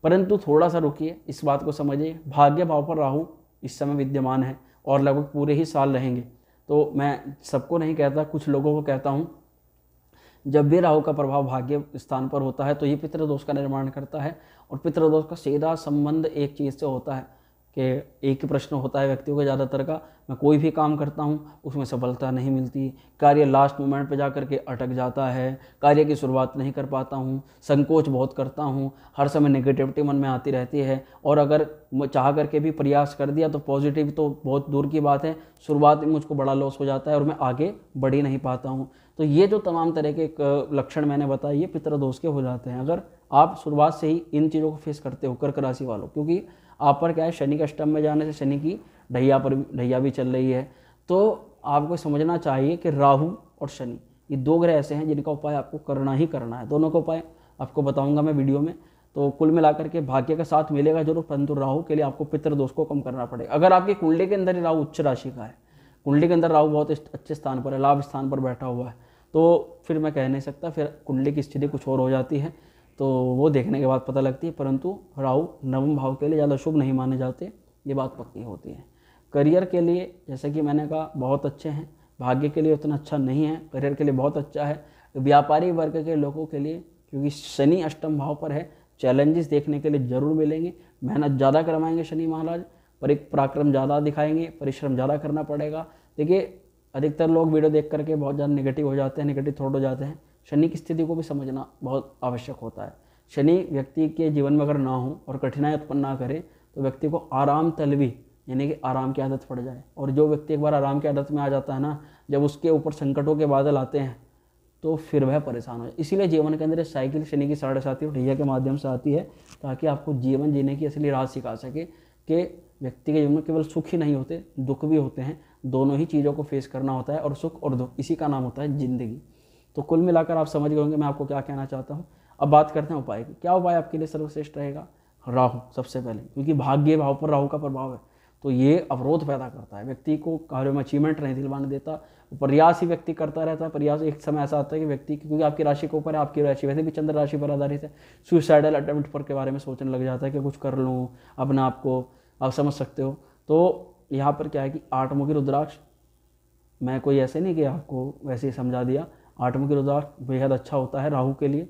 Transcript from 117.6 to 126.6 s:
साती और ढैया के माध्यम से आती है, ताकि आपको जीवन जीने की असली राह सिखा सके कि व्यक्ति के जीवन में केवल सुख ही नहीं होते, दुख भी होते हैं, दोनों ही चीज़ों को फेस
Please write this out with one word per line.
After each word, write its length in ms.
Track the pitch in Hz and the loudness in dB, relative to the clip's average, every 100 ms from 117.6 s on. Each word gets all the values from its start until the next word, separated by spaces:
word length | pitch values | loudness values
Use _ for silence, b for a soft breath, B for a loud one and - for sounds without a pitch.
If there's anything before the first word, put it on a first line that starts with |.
| 135 135 | -2 -2
साती 240 | 135 131 151 | -2 -4 -4
और 80 | |
ढैया 220 | 143 127 135 | -2 0 0
के 80 | |
माध्यम 340 | 143 131 131 139 | 0 0 0 -2
से 100 | 139 | -4
आती 260 | 127 151 | -4 0
है, 100 | 143 - B B B | 0 -2 B B B
ताकि 240 | 139 131 160 | -10 -4 -2
आपको 260 | 139 - 139 | -2 -2 -2
जीवन 380 | 123 135 151 | 0 2 2
जीने 220 | 143 135 139 | 2 0 -2
की 100 | 151 | -4
असली 240 | 147 147 | -2 -2
राह 160 | 135 131 | 0 -2
सिखा 280 | - 123 110 | -6 -8 -10
सके 280 | 131 139 | -10 -10
कि 580 | 170 - _ _ - 160 180 - - _ | -10 -14 _ _ -2 -2 -2 -8 -20 _
व्यक्ति 320 | 131 - - | -10 -8 -2
के 60 | 156 | 2
जीवन 140 | 147 | 4
में 100 | 151 | 2
केवल 200 | 156 160 | 2 -2
सुख 240 | 156 - 160 | -2 -4 -4
ही 100 | 175 | -2
नहीं 180 | 151 139 | 0 0
होते, 280 | 127 165 - - | -2 -10 -12 -8
दुख 260 | 131 135 151 | -6 -4 0
भी 120 | 156 | 0
होते 240 | 135 - | 0 -4
हैं, 180 | 131 165 b b 131 | -8 -10 b b -4
दोनों 300 | 131 135 139 | 0 2 2
ही 80 | 160 | 0
चीज़ों 280 | 151 143 | 0 0
को 100 | 143 | -2
फेस 240 | 147 139 | -4 -6